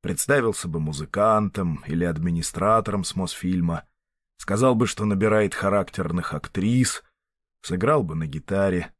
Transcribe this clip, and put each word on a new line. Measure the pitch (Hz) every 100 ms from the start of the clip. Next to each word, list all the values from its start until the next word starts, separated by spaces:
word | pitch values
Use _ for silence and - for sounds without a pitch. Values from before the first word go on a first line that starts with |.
Представился | 156 - - 143 117 104 -
бы | 80
музыкантом | 76 71 76 - 107 107 104 101 90 76 -
или | 80
администратором | 87 78 85 82 80 85 98 113 107 101 90
с | -
Мосфильма. | 92 - 90 92 85 82 - _ _ _ _ _
Сказал | - 101 131 117
бы, | 120
что | - 107
набирает | 98 107 107 101 -
характерных | 101 101 95 - 82 87 -
актрис. | 76 - - 98 123 127 - _ _ _ _ _ _
Сыграл | - 90 110 151
бы | 87 80
на | 151
гитаре. | 135 - 98 98 90 82 _